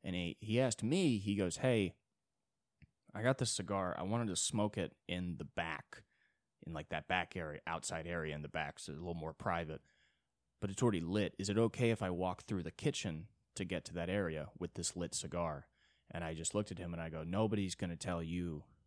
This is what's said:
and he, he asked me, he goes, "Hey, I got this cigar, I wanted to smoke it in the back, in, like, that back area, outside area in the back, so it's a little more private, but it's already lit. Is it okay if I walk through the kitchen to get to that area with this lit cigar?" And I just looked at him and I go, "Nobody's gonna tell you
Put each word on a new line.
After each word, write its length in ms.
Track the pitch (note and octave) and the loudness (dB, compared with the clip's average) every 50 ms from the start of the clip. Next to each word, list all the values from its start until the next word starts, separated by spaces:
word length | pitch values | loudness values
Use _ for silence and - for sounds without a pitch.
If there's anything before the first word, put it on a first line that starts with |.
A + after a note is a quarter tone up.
| - | -2
and 120 | F2+ F2+ | -2 -2
he, 220 | F2+ F2+ E2+ - _ | 0 0 -2 -2 _
he 220 | - G#2+ A2 A#2+ | -2 2 4 4
asked 220 | C3 B2+ A2 - - | 4 4 2 0 0
me, 340 | A2+ D3 F#3+ F#3+ D3+ A#2+ | 2 2 4 6 4 4
he 160 | G#2 G2 G#2+ G2+ | 4 2 2 2
goes, 240 | G2+ A2 F2+ E2 | 4 2 2 2
"Hey, 380 | - - C3 B2 A2 G2 F2 - _ _ _ _ _ _ _ _ _ _ _ _ _ _ _ _ _ - _ _ _ _ _ - | 2 2 4 6 6 4 2 0 _ _ _ _ _ _ _ _ _ _ _ _ _ _ _ _ _ -20 _ _ _ _ _ -6
I 80 | G2+ G#2+ | 0 4
got 160 | B2 C3+ - | 4 4 4
this 120 | B2+ A#2 | 2 0
cigar, 440 | - - F#2+ - G2+ G2 F#2+ F2+ - | 0 -2 -2 0 0 2 2 0 0
I 60 | - D2+ | 0 0
wanted 240 | F#2+ G#2+ A#2+ A#2+ | 2 2 2 2
to 80 | G#2+ F2 | 2 0
smoke 420 | - - - - G#2 G#2 G#2 - | 0 0 2 4 4 4 4 2
it 180 | G#2 F2 - - _ _ | 0 -2 -2 -4 _ _
in 300 | - F2 F2+ F2+ F2 E2+ | -4 -2 0 0 -2 -2
the 60 | C#2+ - | -4 -6
back, 600 | - _ - E2 E2 D#2 - - _ - - - _ _ _ _ _ _ _ _ _ _ _ - | -6 _ -4 -2 -2 -4 -6 -8 _ -18 -20 -20 _ _ _ _ _ _ _ _ _ _ _ -12
in, 60 | - E2 | -8 -8
like, 160 | D#2 D2 _ | -8 -6 _
that 180 | E2+ D#2 C#2 | -4 -6 -2
back 280 | _ F2+ F2+ F2 - - | _ 0 0 0 -2 -4
area, 260 | F2+ E2 D2+ D2+ - _ | -4 -4 -4 -6 -6 _
outside 400 | - E2 E2 - - - D#2+ D#2 | -4 -4 -4 -2 -4 -4 -4 -4
area 300 | E2+ F2 E2+ D#2 D#2 D2+ | -2 -2 -2 -2 -2 -4
in 80 | D2+ D2+ | -4 -6
the 40 | |
back, 300 | D#2+ - D#2+ D2+ D2 - | -4 -2 -2 -2 -2 -6
so 140 | - - - | -10 -10 -10
it's 80 | D2 D2 | -8 -6
a 20 | |
little 140 | E2+ F2+ E2+ | -6 -6 -4
more 180 | E2 D#2+ D#2+ D#2+ | -4 -6 -8 -8
private, 480 | _ - - F2+ E2+ E2+ D#2 D#2+ - _ _ _ _ _ _ _ _ _ _ _ _ _ _ _ _ | _ -2 0 0 0 -2 -4 -6 -10 _ _ _ _ _ _ _ _ _ _ _ _ _ _ _ _
but 80 | - G2 | -4 -4
it's 140 | G2 - B2+ | 0 4 4
already 160 | A#2+ G2+ F2 | 4 4 2
lit. 340 | E2 E2 F#2 G#2 G2+ F2 - - | 0 0 0 2 0 0 -2 -2
Is 80 | F#2+ | -2
it 100 | G2+ G2+ | 2 4
okay 320 | G#2+ A2+ - - - B2+ A#2 | 4 4 4 4 4 4 4
if 140 | A2+ - G#2+ | 4 4 2
I 60 | F#2 | 0
walk 340 | F2+ E2+ F#2 F2+ F2+ - - | 0 2 0 0 -2 -4 -4
through 200 | - A2+ F#2+ E2 | -2 -2 -2 -2
the 80 | E2 | -4
kitchen 560 | - - - D3+ - - - F#2+ D#2+ D#2+ F2+ - _ _ _ _ _ | -6 0 0 0 0 0 -2 -2 -4 -4 -8 -10 _ _ _ _ _
to 80 | - G2 | -6 -4
get 220 | F2 F#2 E2+ - | -2 -2 -4 -4
to 80 | - E2+ | -4 -4
that 160 | F2 E2 E2+ | -2 -2 0
area 400 | F#2+ G#2 G2 E2 D#2+ D#2 C#2+ C#2 - - | 2 2 2 0 0 -2 -6 -8 -6 -6
with 140 | F2 E2 _ | -6 -6 _
this 240 | - E2+ - - | -4 -4 -4 -2
lit 180 | F2+ F2 - - | -2 -4 -2 -2
cigar?" 520 | - - D2+ C#2 F2 E2+ E2 D2 C#2+ - _ _ _ _ _ _ _ _ _ | -4 -4 -2 -2 0 0 0 -2 -4 -8 _ _ _ _ _ _ _ _ _
And 100 | - E2 | -6 -6
I 120 | E2+ D#2+ D#2+ | -4 -4 -4
just 200 | D#2 E2 - - | -2 -4 0 0
looked 160 | G#2 G#2 - | 0 0 0
at 100 | - E2 | -4 -6
him 120 | F#2 E2+ | -6 -4
and 100 | E2+ E2 | -4 -4
I 60 | E2 | -4
go, 160 | E2 D#2+ D#2+ D#2 | -4 -4 -4 -4
"Nobody's 520 | E2 F2+ G2+ A2 G#2+ G#2+ G#2 G2 F#2 F2 | 0 2 4 4 4 4 2 2 0 -2
gonna 200 | - - F2+ E2+ | -2 -2 -4 -2
tell 260 | D#2+ - - F2+ E2+ | -4 -2 -2 0 0
you 440 | E2 D#2+ E2+ F2+ F2 F2 D#2+ D2 - - - _ _ | 0 -2 -2 -2 -2 -2 -4 -6 -8 -12 -20 _ _